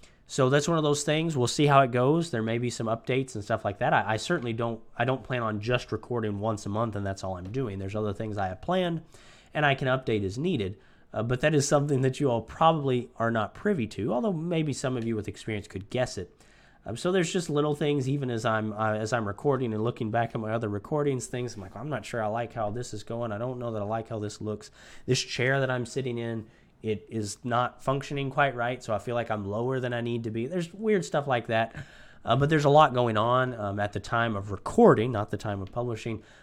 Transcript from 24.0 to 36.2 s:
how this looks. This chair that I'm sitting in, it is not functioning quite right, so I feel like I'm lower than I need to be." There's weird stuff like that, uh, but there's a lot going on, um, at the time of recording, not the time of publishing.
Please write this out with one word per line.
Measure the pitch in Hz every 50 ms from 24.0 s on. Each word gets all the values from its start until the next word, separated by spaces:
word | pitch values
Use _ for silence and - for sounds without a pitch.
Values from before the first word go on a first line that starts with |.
| 110 -
how | 117 107
this | 104 104 - -
looks. | 107 107 107 107 - - - - - - - - -
This | - 127 131
chair | - - - - 120 131 135 139
that | 135 127
I'm | 127 123 120
sitting | 117 - 139 131 127 117
in, | 117 117 117 113 110 104 - - _ _ _ _ _ -
it | 110 107 98 - -
is | - 110 104 104 - - -
not | 120 117 120 123 117 - - -
functioning | 135 135 143 139 - 147 139 135 135
quite | 131 151 143 135 123
right, | 120 117 123 127 123
so | - - 107
I | 101
feel | - 123 117
like | 120 113 - 110
I'm | 107 98
lower | 98 101 113 120 131 131 127
than | 127 123 120
I | 117
need | 117 120 120 117 117
to | 110
be." | 110 113 120
There's | 139 180 180 170 165 -
weird | 196 220 214 214 185 165
stuff | - - 151 139
like | 139 127 120 113 -
that, | 113 113 113 113 - - - - - - - - - - -
uh, | - 120
but | 131 143 151
there's | 165 147 147
a | 139
lot | 143 151 156 135 123
going | 123 123 117 107
on, | 104 110 120 123 127 127 127 120 113
um, | 104 101 98 104
at | 101 104 -
the | 104
time | - - 123 117 117 117 107
of | 98 101 104 98
recording, | - - - - - 240 190 131 107 110 131
not | 120 101 107 - -
the |
time | 98 - 107 101 98
of | 95 - -
publishing. | 120 120 123 113 107 - 117 110 -